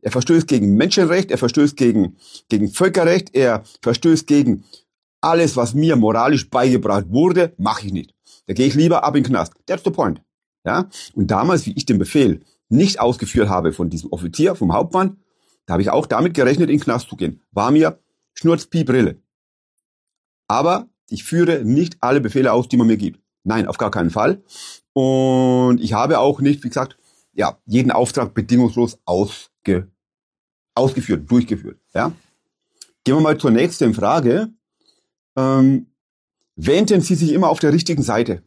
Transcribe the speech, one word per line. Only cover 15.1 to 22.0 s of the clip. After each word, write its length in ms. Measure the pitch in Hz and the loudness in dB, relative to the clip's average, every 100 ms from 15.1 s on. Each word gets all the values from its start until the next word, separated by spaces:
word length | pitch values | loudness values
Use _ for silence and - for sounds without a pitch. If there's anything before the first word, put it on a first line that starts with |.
| 196 _ _ _ _ | -4 _ _ _ _
da 80 | - | -6
habe 100 | - | -2
ich 80 | 101 | 0
auch 160 | 135 147 | -2 -2
damit 280 | 113 170 | -2 -2
gerechnet, 340 | 170 127 143 175 | 0 0 2 0
in 80 | 147 | 0
den 60 | |
Knast 260 | 143 120 - | 0 -4 -6
zu 80 | 101 | -8
gehen. 240 | 82 - _ | -8 -8 _
War 200 | - 110 | -4 0
mir 280 | 151 156 - _ _ _ | 2 2 -2 _ _ _
Schnurzpieprille. 840 | - 165 165 - 165 156 127 101 - _ _ _ _ _ _ _ _ _ _ _ _ _ | -4 0 0 -2 -4 0 0 0 -4 _ _ _ _ _ _ _ _ _ _ _ _ _
Aber 420 | 113 156 185 - _ _ | 0 0 -2 -6 _ _
ich 160 | 110 | -12
führe 400 | - 165 170 160 | -6 0 2 0
nicht 320 | 110 135 170 - | 0 0 0 -2